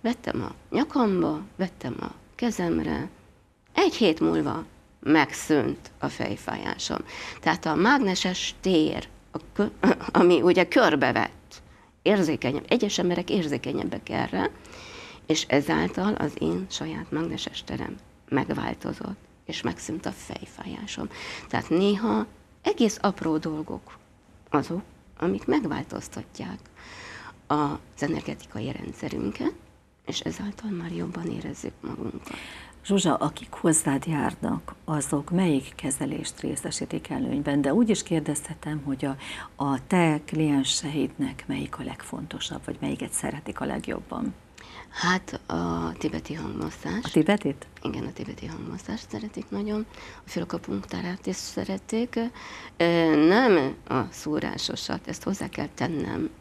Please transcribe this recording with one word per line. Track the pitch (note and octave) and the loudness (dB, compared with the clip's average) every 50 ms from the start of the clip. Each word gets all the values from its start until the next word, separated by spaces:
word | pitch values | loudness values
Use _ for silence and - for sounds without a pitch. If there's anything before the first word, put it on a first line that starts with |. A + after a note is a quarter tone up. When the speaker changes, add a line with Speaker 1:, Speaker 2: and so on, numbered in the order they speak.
Speaker 1:
Vettem | - A3+ B3 - - - - - | 0 0 -2 -2 -4 -4 -4 -2
a | - - - - - - - | -4 -6 -8 -12 -12 -2 0
nyakamba, | - - - - D4 A#3+ G#3 F#3+ F3+ E3 D#3+ D#3 D3+ G3 - - | 0 0 2 4 4 4 4 4 4 4 2 0 -2 -6 -12 -4
vettem | - F#3+ F3+ - - - B2+ - - | -4 -4 -4 -2 -8 -8 -6 -4 -4
a | - - - - - - - | -6 -8 -8 -12 -20 -20 -6
kezemre, | - A#3+ A#3+ G#3+ - F3+ E3+ D#3+ D#3+ D#3 E3 D#3 C#3+ C#3 G3 - - - - _ _ _ _ _ _ _ _ - | -2 -2 -2 0 0 0 2 2 0 0 0 -2 -2 -4 -6 -10 -18 -20 -20 _ _ _ _ _ _ _ _ 2
egy | - G4+ F4 - | 4 4 4 4
hét | - A#3 F3+ D#3+ - | 6 4 4 6 6
múlva | E3 E3 E3 E3 D3+ C#3 - E3 - - - - - _ _ _ | 4 4 4 4 2 0 -2 -4 -6 -10 -16 -20 -20 _ _ _
megszűnt | - - D3+ D#3 C#3+ - - - - - D#3+ C#3+ A2+ C3 C#3 - - - - - | 2 6 6 6 6 4 0 -10 2 4 4 4 4 2 -2 -4 -8 -20 -8 -6
a | - | -6
fejfájásom. | C#3+ - - - - G2+ - - - - G#1 G1+ - - - - - - - - - - - - - - - | -6 -4 -4 -4 -4 -4 -4 -6 -6 -6 -4 -4 -6 -4 -4 -4 -4 -4 -4 -4 -8 -12 -12 -12 -12 -12 -2
Tehát | - D#3+ D#3+ - - | 0 2 2 2 0
a | D#3+ D#3 | 0 2
mágneses | D3+ F#3 A#3 C#4+ C#4 A#3+ F#3+ F#3 - - F#3 F#3 - - - - - | 4 6 6 6 6 4 2 2 2 0 -2 -2 -2 -6 -6 -8 -2
tér, | - F#3+ F#3 D#3+ D#3 - - - - - - - _ _ | 0 4 4 6 4 4 0 -4 -8 -10 -18 -20 _ _
a | - - - - - | -12 -12 -12 -6 0
kö-, | - G3+ - - - - B3+ - | 0 0 0 0 2 4 4 4
<laughs> | - - - - - | 4 0 2 6 8
ami | F3 F3 F3+ C#3+ | 8 10 8 8
ugye | B2+ F3+ F3 F3+ F3+ | 8 8 8 8 6
körbevett, | E3+ - C#4 A#3 E3+ D3 C#3+ D3 B2 A#2 A2+ G#2+ - - - - - - - - - - - - _ _ _ | 6 6 6 8 8 6 6 4 4 4 4 2 0 -4 -12 -20 -20 -20 -20 -20 -20 -20 -20 -20 _ _ _
érzékenyebb, | _ F3 G#3+ G3+ F3+ D#3 D#3 - - B2 C#3 D3 - | _ 6 6 6 6 4 2 2 0 0 0 0 2
egyes | - A#3 B3 A3 G3+ - | 2 2 4 4 2 0
emberek | - F3+ F3+ F3 F3 F3 - | 2 2 2 2 0 0 0
érzékenyebbek | - G3 E3 D3+ C#3+ B2 - C3 C#3+ - - - - - - - | 0 2 2 2 -2 -2 -2 -2 -4 -2 -2 -4 -6 -6 -6 -4
erre, | - - - - - - - G#4+ - - - - - - - - - - - - - - - | -2 -2 -2 0 0 0 0 -2 -4 -6 -20 -18 -18 -18 -16 -16 -16 -16 -16 -16 -18 -18 0
és | - D#3 D3+ - | 0 0 0 2
ezáltal | - - C#3+ C#3 D#3 D#3 D#3 D3+ - - - F#3 G#3 G#3+ | 2 2 2 4 4 2 2 2 0 0 0 0 0 2
az | - - D3 C#3+ - | 2 0 -2 -2 -2
én | - D#3+ E3+ F3+ F#3+ F#3 | -2 0 0 -2 -4 -6
saját | - - D3+ D#3+ D#3+ - D#3+ - | -6 -6 -6 -6 -6 -8 -6 -4
mágneses | - D3+ E3 E3 D#3+ - - - - - - | -4 -2 -2 -2 -4 -6 -6 -8 -8 -10 -8
terem | - - B2+ - - - - - - _ _ _ - | -8 -6 -6 -6 -8 -8 -12 -16 -20 _ _ _ -2
megváltozott, | C#3 C#3 - - - - - A#1+ A#1+ - - - - - - - G3+ - - - - _ _ | -2 -2 0 0 -4 -4 -2 -4 -6 -6 -6 -8 -6 -6 -8 -8 -10 -10 -14 -20 -20 _ _
és | - D#3+ - | -10 -10 -4
megszűnt | - - F3 - - - D#3+ F3 - | -4 -4 -4 -4 -8 -8 -8 -6 -6
a | - | -8
fejfájásom. | F#3+ - - - - - - - - - - F#3 F3 - G3+ G#3 - - - G#3+ - - - - - - - | -8 -8 -12 -12 -12 -12 -12 -14 -16 -14 -12 -10 -10 -10 -10 -10 -8 -8 -8 -8 -10 -12 -12 -10 -12 -12 -8
Tehát | - - - - - | -4 -4 -4 0 2
néha | D#3+ F3 G3 G3+ G#3 G3+ A3+ A3 G#3 A3 G#3+ - - - - _ - _ | 4 4 6 4 4 2 2 2 2 2 0 -2 -8 -20 -20 _ -20 _
egész | - F#4 G#4 - B3 G#3 - - | -2 -2 4 4 4 4 4 2
apró | - G3+ F#3+ - - D#3+ D#3 | 0 0 0 2 0 0 0
dolgok | D#3 - E3 D#3 D3+ D#3 - - - - - - - _ _ _ _ _ _ - - - - | 0 0 -2 -4 -4 -6 -6 -8 -8 -8 -14 -20 -20 _ _ _ _ _ _ -20 -20 -6 0
azok, | - C#3+ B2 - E3 F3+ - - - - _ - - - | 2 2 2 2 -4 -6 -6 -8 -20 -20 _ -20 -6 -2
amik | - F3 G3 G#3 - | 0 0 0 0 0
megváltoztatják | - C4 D4+ A#3 D#3 - - - - - - - - - - - - - - - - - - - - - - - - - - - - - - - - - - - | 2 2 2 2 0 -4 -4 -6 -6 -8 -10 -10 -10 -12 -14 -14 -14 -12 -10 -10 -10 -10 -12 -14 -18 -20 -20 -20 -18 -16 -16 -16 -14 -14 -14 -16 -16 -18 -20 -2
az | - D3 D3+ D3 C#3+ D3+ - - - - - C#3+ | 0 2 2 2 0 -2 -6 -10 -18 -6 -4 -2
energetikai | D3 E3 D3 - - D3 C#3+ - - - A2 A2+ C3 | -2 -2 -2 -4 -6 -8 -8 -12 -12 -10 -8 -8 -6
rendszerünket, | - - - - - - - - - - - G3+ G#3+ - - D#4 - - - - _ _ _ _ _ _ _ | -6 -8 -10 -10 -10 -8 -8 -6 -4 -4 -4 -4 -4 -2 -4 -4 -4 -6 -20 -20 _ _ _ _ _ _ _
és | - - - | -8 -6 -4
ezáltal | - - E3+ - G3 G3+ G#3 - - G#3+ | -4 -4 -6 -4 -6 -8 -8 -6 -6 -6
már | G3 F3 E3+ E3+ | -4 -4 -6 -6
jobban | E3+ E3+ F3 F3 F3+ F3+ F3 E3+ | -6 -4 -6 -6 -6 -6 -6 -6
érezzük | - E3+ - - - - - - - - | -6 -6 -6 -8 -10 -8 -8 -10 -10 -8
magunkat. | - - - - - - - - - - - - - - - - - - - - - | -10 -10 -8 -6 -8 -8 -8 -10 -12 -12 -12 -12 -12 -14 -16 -16 -18 -18 -20 -16 -2
Speaker 2:
Zsuzsa, | - G3 G3 - E3+ B2+ | 2 2 4 4 4 2
akik | - - D#3 - - - - | 2 2 -2 -2 -6 -14 -14
hozzád | - - - E3+ D#3 - - D3 C#3 C3+ - | -10 0 2 4 4 4 4 2 0 0 0
járnak, | F3 D#3+ C#3+ - - - - - - - E3 - - - - - | 0 0 0 0 -2 -2 -2 -4 -2 -2 -4 -6 -10 -16 -12 -6
azok | - D#3 D3 C#3 - D3+ C#3+ C#3+ - | -2 -2 -2 0 0 -2 -2 -2 0
melyik | F3 F3+ F#3+ F3 D3 C3+ C3+ - - | 2 2 4 4 4 2 0 -4 -12
kezelést | - - C#3 - - C#3 C#3+ D3+ - D#3+ - - - | -6 -4 -4 -2 -2 -4 -4 -4 -6 -6 -8 -10 -6
részesítik | - C#3+ D3 - - - - - D3 C#3+ - D#3+ - - | -6 -6 -4 -4 -6 -6 -4 -6 -6 -4 -6 -8 -6 -6
előnyben? | D3 C3+ C3 B2 B2 C#3+ C#3+ D3+ C#3 D3 | -4 -4 -2 -2 -2 0 0 2 2 2
De | C#3 C#3 C#3+ | 4 4 4
úgy | A3 A#3+ G#3+ | 4 6 4
is | G3+ - - | 4 0 2
kérdezhetem, | - E3+ D#3+ D3+ D#3+ C#3+ - - - D#3 - - D3+ D3+ D3+ C3+ | 0 0 0 0 0 -2 -4 -4 -8 -12 -8 -6 -6 -6 -4 -4
hogy | C#3 C3+ C3+ D3+ | -4 -4 -2 -2
a, | C#3 C3+ C3+ - - - - - - - | -4 -4 -6 -10 -12 -12 -12 -12 -14 -6
a | - C#3+ C#3 C3+ C3 C3+ | -4 0 0 0 -2 0
te | - G3 F3+ E3+ D#3+ D3+ D3+ D3+ | 2 4 6 6 6 4 2 -2
klienseidnek | - - D#3 D#3 D3+ C#3+ C#3 C3+ - - - - D3 D3 D3+ C3+ - - - C#3+ - C3 C3+ - | -4 0 2 2 4 4 4 2 2 0 -2 -2 -2 0 0 -2 -2 -2 -4 -4 -4 -4 -8 -6
melyik | - - - C#3+ - - - | -6 -4 -4 -4 -6 -8 -8
a | - | -8
legfontosabb, | - - - - - - - - D#3+ - - - - - - - | -8 -8 -10 -12 -10 -10 -10 -10 -10 -8 -8 -8 -8 -8 -8 -6
vagy | - - - | -8 -6 -4
melyiket | C#3+ C#3+ C#3 - - - | -4 -4 -4 -4 -6 -6
szeretik | - - - - - D3 - - - - | -4 -4 -4 -4 -6 -6 -10 -10 -8 -4
a | C3+ | -4
legjobban? | C#3+ C#3 - - - - - - - - - - - - - - - - - - - - - - - | -4 -4 -4 -4 -6 -6 -8 -8 -8 -6 -4 -4 -4 -6 -8 -18 -20 -20 -20 -20 -18 -18 -18 -18 -14
Speaker 1:
Hát | - - - F3 F3+ F#3+ - - - - - | -8 -2 0 0 0 0 -2 -6 -12 -10 -6
a | - E3+ E3 - E3+ E3 E3 E3 D#3+ F3 | -4 -2 -2 0 0 -2 -2 -2 -4 -4
tibeti | - - D3+ D#3+ D#3+ D#3 - D3+ | -4 -4 -4 -4 -4 -8 -8 -8
hangmasszázs. | D#3+ D#3 - - - - D#3+ - - - D#3+ F3 G#3+ - | -8 -6 -6 -6 -6 -6 -6 -8 -8 -6 -4 -4 -4 -4
Speaker 2:
A | - | 2
tibetit? | - E3+ D3+ - G3+ G3+ - C#3+ C#3 - - - - - | 4 4 6 6 4 2 2 -2 -4 -4 -10 -18 -18 -8
Speaker 1:
Igen, | - - - - - | -6 -6 -4 -4 -6
a | - - | -8 -8
tibeti | - - - - - - | -8 -10 -10 -10 -10 -10
hangmasszázst | - E3 - - - - F#3+ - - G#3+ A3+ - - | -10 -10 -10 -10 -8 -10 -10 -8 -8 -8 -8 -8 -10
szeretik | - G#3+ A3 G#3 - - - - | -10 -8 -8 -8 -10 -10 -10 -6
nagyon. | G3+ G3 G#3 G#3+ G#3+ G#3+ A3 G#3+ - - - - - - - | -6 -4 -2 -2 -2 -4 -4 -6 -10 -16 -16 -16 -16 -18 -16
A | - | -8
fülakupunktúrát | - E3+ E3+ E3+ - E3+ - - G3 G3+ F#3+ - - F3+ F3+ F3 F3+ - - | -6 -6 -4 -4 -6 -6 -4 -4 -6 -6 -6 -6 -6 -6 -4 -4 -6 -6 -4
is | F#3+ F#3 | -6 -6
szeretik. | - - - - - - - F#3+ F#3+ - - - A3+ A#3+ B3 - A#3 A3+ A#3+ - - - - - - - - - | -6 -8 -8 -6 -6 -4 -4 -4 -6 -4 -2 -2 0 0 0 -2 -2 -2 -2 -6 -10 -16 -14 -14 -14 -16 -16 0
Ö, | - E3+ E3+ E3+ E3+ E3 D#3+ D#3 D3 D3+ | 2 4 6 6 6 6 8 8 8 8
nem | E3 F#3+ A3+ C4 B3 F#3+ D#3+ C3 C3+ - - - | 8 8 8 8 8 8 8 6 2 -2 -6 -4
a | - - C3 - - | 0 0 0 0 -2
szúrásosat, | - - - D3+ D3+ - - - - - - - - - - - - - - | -6 -8 -4 -2 -2 0 -2 -2 -4 -4 -4 -4 -4 -4 -4 -4 -4 -4 -4
ezt | - F3+ - - | -8 -10 -4 -2
hozzá | - G3 - - - | -4 -2 -2 -4 -8
kell | - - D3 C#3+ - | -4 -6 -6 -6 -2
tennem | - C3 F3 E3 C#3+ - - - - - - - - | -2 -2 0 0 -2 -2 -2 -2 -2 -2 -4 -6 -10